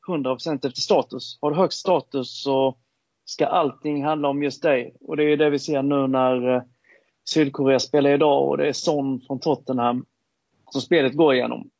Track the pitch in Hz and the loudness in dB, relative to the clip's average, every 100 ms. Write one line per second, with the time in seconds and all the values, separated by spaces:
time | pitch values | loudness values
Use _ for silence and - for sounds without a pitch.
0 | - 170 127 127 165 143 139 - - 185 | -6 -4 -2 -4 -4 -4 -6 -6 0 0
1 | 123 120 - - 147 151 175 - - 170 | 0 -10 -14 -6 -4 0 0 -2 0 0
2 | - 139 123 - 139 135 135 131 _ _ | 0 -8 -8 -8 -2 2 0 -2 _ _
3 | _ _ - - 151 180 147 - 151 147 | _ _ -18 -4 0 0 0 -4 -6 -4
4 | 147 156 143 139 143 - 165 135 120 - | -2 -2 -2 -2 -4 -2 0 0 -2 -14
5 | - 151 151 147 151 143 151 143 139 143 | -8 0 2 4 2 2 -2 -2 0 0
6 | 135 131 127 127 123 127 123 _ _ _ | 2 2 2 2 2 0 -2 _ _ _
7 | _ _ - 160 147 139 135 131 - 147 | _ _ -4 0 0 0 2 2 2 2
8 | 139 143 151 139 139 139 147 131 - 147 | 4 4 4 4 2 0 -2 -2 -2 -2
9 | 135 127 - 135 165 135 - 127 120 123 | -2 -6 -6 -6 -2 -2 -2 -2 0 -2
10 | - _ _ _ _ _ _ 139 135 175 | -8 _ _ _ _ _ _ -10 0 2
11 | 135 143 156 127 120 120 - | 2 4 4 4 0 -6 -12